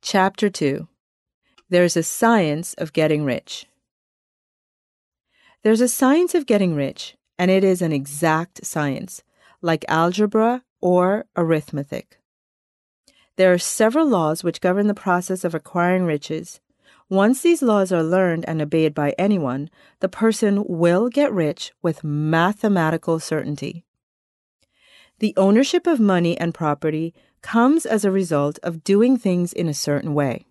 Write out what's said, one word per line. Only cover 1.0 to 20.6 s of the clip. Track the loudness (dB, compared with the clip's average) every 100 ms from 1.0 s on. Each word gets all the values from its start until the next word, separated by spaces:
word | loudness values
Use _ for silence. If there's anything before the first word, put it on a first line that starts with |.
| _ _ _ _ _ _ _
There's | 2 2 0
a |
science | -4 0 2 4 2 -2 -6 -10
of | -6
getting | -2 0 0 -2
rich. | -4 -8 -18 -18 _ _ _ _ _ _ _ _ _ _ _ _ _ _ _ _ _ _ _
There's | 0 2
a | 2
science | 2 2 4 2
of | 0 0
getting | 0 2 -2
rich, | -4 -8 -18 _ _ -2
and | 2
it | 4
is | 2 2
an | 0
exact | -2 -6 -4 0 0 -4 -12 -10
science, | -4 -4 -6 -10 -18 _ _ _ _
like | -4 -4 -2
algebra | 0 0 0 0 2 0 -2 _ _
or | 0 2 2 -2 -4 -4
arithmetic. | 0 -2 -2 -10 -8 -10 -12 _ _ _ _ _ _ _ _ _ _ _ _ 2
There | 2
are | 4
several | 0 0 0 2 2
laws | 2 0 -2 -4
which | -2
govern | -2 0 0
the |
process | -2 -2 -2 -2 -6
of | -4
acquiring | -6 -6 -2 0 2 0
riches. | -4 -6 -10 -10 -20 _ _ _ _ _
Once | 2 2 2
these | 2 2
laws | 2 2 2
are | 0
learned | 2 2 2 0 -4
and | -4
obeyed | -2 0 0
by | 0 -4 0
anyone, | 0 0 -2 -6 -8 _ _ _
the | -8
person | 0 0 0 0 0